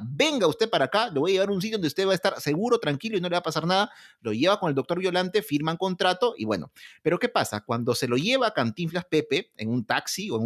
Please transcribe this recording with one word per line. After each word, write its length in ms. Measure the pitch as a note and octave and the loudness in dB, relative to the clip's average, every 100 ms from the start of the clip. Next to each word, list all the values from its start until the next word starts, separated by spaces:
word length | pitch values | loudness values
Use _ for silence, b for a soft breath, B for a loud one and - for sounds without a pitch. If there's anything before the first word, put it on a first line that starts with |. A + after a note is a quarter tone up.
| A2+ | -2
venga 400 | C#3+ D4 C#4+ F3 | 0 0 2 2
usted 220 | - A3 | 2 0
para 180 | E3+ C3+ | 2 2
acá, 220 | G3+ A#3 | 2 0
lo 100 | D3 | 0
voy 80 | E3 | 2
a 40 | |
llevar 140 | F#3+ G3+ | 2 2
a 40 | |
un 100 | G3 | 0
sitio 160 | G#3+ A3 | -2 -2
donde 100 | D#3+ | -2
usted 180 | - F#3+ | 0 2
va 60 | |
a 20 | |
estar 260 | F#3 G3 B2+ | 2 0 -2
seguro, 380 | D3 D3 A#3 A#3 | -2 -2 2 2
tranquilo 380 | D#3 C#3 A3+ G#3+ | 0 -4 -2 -4
y 40 | |
no 60 | F3+ | 0
le 60 | |
va 40 | F3 | -2
a 40 | |
pasar 240 | E3+ D#3+ D#3+ | 0 -2 2
nada". 240 | F#3+ G3+ B B B | 2 2 B B B
Lo 120 | A2+ | -4
lleva 280 | A2 E3 G3+ | 0 2 2
con 80 | F3+ | 2
el 60 | |
doctor 240 | C3+ B2+ F3 | 0 -2 -2
Violante, 440 | F#3 F3+ F#3 G#3 | 0 0 0 -2
firman 340 | G3+ D3 D#3 E3+ | -2 -2 -2 -2
contrato 560 | F#3+ F3+ F#3 F3+ B3 - | -2 0 0 2 0 0
y 80 | |
bueno. 280 | G#2+ G2 D2 B B B | -2 -2 -4 B B B
Pero 160 | D#3 F3 | -2 0
¿qué 100 | A#3+ | 0
pasa? 340 | G3+ C3 G#2 | 0 -2 -4
Cuando 300 | - A#2+ A#2+ | -4 -2 0
se 120 | A#2 B2+ | 0 0
lo 80 | B2 | 0
lleva 320 | F3+ C4+ A3+ | 2 0 0
a 40 | |
Cantinflas 520 | F3+ A#2 A2 E3+ E3+ - | 0 -2 -2 -4 -4 -2
Pepe 460 | D#3 D3 D3+ - - | 0 0 -2 -4 -8
en 140 | A2 | -4
un 160 | B2 G#2+ | -2 0
taxi 420 | C3 - - G3+ | -2 -2 -6 -4
o 60 | |
en 60 | A#2 | -2